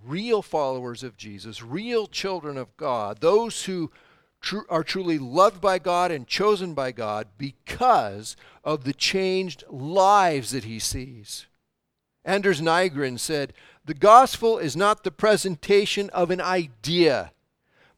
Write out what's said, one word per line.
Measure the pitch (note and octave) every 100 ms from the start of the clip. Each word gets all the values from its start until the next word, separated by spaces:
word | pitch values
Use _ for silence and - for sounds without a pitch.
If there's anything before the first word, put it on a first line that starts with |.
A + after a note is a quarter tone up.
real | A2+ E3 A#3 G#3+
followers | - D#3+ C#3 C3 B2 A2+
of | B2 G2+
Jesus, | G#2+ G2+ G#2+ G#2
real | A#2 D#3 A#3 A#3 G3+
children | - G#3 F#3 D3 C3+
of | A#2+ -
God, | D3+ A#2+ G2+ A2
those | D#3 G#3+ A#3 - -
who | F3+ D#3 _ _ _ _ _
tru-, | - G3+ -
are | E3
truly | D#3+ F#3+ F3+ D#3
loved | B2+ D3 G3+ F#3
by | G3 F#3
God | F3+ F3 F3+
and | D3+ A#2+
chosen | - G3+ G3+ F#3
by | C#3+ C3
God | B2 A2 G#2+ G#2+ -
because | C#3 - - - B3 G3 G#2+ G2 A2 - - -
of | D3+ D3+
the | C3
changed | - - F#3+ F#3 F#3+ F#3 D3 -
lives | C3+ C#3+ F#3+ F#3+ G3+ F3+ C#3+ G#2+
that | B2+
he | G#2+ A2+
sees. | - C3+ B2+ A#2+ G#2 - - _ _ _ _ _ _ _
Anders | D3+ G3 G3 D3
Nygren | E3 E3+ F#3 C#3 C3+ A#2+
said, | - D3+ C#3 - - _
"The | -
gospel | D3+ F#3+ A#3 C4 - A3+ A3+
is | D#3+ C3+
not | G3+ G#3+
the | F#3
presentation | - G#3+ G#3 F#3+ E3+ - G3+ G#3 - G3+
of | - E3+
an | F#3
idea, | E3+ F#3 D#3 A#2 C#3+ F3 D#3+ A#2+ E2+ _ _ _ _ _ _